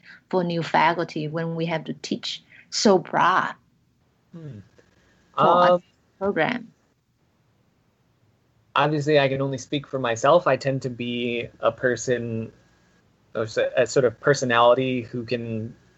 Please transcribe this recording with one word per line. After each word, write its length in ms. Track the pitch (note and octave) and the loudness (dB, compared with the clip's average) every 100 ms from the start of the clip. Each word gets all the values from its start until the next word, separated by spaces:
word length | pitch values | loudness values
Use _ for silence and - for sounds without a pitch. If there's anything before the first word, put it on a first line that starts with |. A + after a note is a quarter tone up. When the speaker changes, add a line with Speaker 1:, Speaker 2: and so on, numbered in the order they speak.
| - - - | -20 -20 -4
Speaker 1:
for 140 | F#3 | -2
new 200 | F3 E3+ | 0 -2
faculty 640 | D#3 - D#3 F3+ E3 E3 D3+ | 0 2 2 2 -4 -4 -6
when 280 | D#3+ E3 E3 | -6 -6 -4
we 120 | E3 | -4
have 160 | D#3+ D3+ | -4 -6
to 80 | |
teach 500 | D#3 - - - - _ - - | -10 -8 -8 -8 -12 _ -20 -10
so 260 | - A3 F#3+ | 0 4 4
broad 560 | - - E3 F#3 - - _ _ _ _ _ _ _ | 2 0 2 2 0 -6 _ _ _ _ _ _ _
Speaker 2:
Hmm. 260 | E3+ D3+ G#2+ - _ _ _ _ _ _ - | -18 -16 -16 -20 _ _ _ _ _ _ 0
Speaker 1:
for 60 | D#3 F3 F3+ | 2 4 4
a 60 | F3+ | 4
Speaker 2:
Um, 80 | - _ _ - | 0 _ _ -8
Speaker 1:
program? 520 | G3 G3+ D3+ - - _ _ _ _ _ _ _ _ _ _ _ _ _ _ _ _ _ _ _ _ C3 | -4 0 -2 -2 -10 _ _ _ _ _ _ _ _ _ _ _ _ _ _ _ _ _ _ _ _ -2
Speaker 2:
obviously, 440 | D3 D3+ C#3 D3+ | 0 0 2 4
I 80 | C3+ | 4
can 120 | C3+ | 0
only 160 | C#3 C3+ | -4 -6
speak 300 | - D3 C#3 | -6 -6 -6
for 120 | C3+ | -6
myself. 480 | B2 A2+ C#3 E3+ D#3 | -4 0 4 4 4
I 100 | C3 | 0
tend 240 | C#3 C3+ | 0 -4
to 80 | C3 | -6
be 580 | A#2+ A#2+ A#2+ A#2+ A#2+ - - | -8 -6 -4 -4 -4 -8 -2
a 100 | A#2 | -2
person, 800 | - C3 A#2 - A#2+ A#2 A2+ A2+ - _ _ _ _ _ _ _ | 0 -2 -2 -2 -2 -2 -6 -8 -14 _ _ _ _ _ _ _
a 80 | A#2+ | -6
s-, 160 | A2 - | -4 -2
a 300 | G#2+ - A#2 | -2 0 0
sort 180 | D3 B2 | 2 0
of 140 | A2+ | 0
personality 840 | - C#3 B2+ A#2 A#2+ B2 C3 B2+ | 0 0 2 4 6 4 2 -4
who 220 | A2 B2 | -6 -10
can 520 | A2+ B2 A#2 A2+ A2+ - _ | -6 -6 -4 -6 -8 -12 _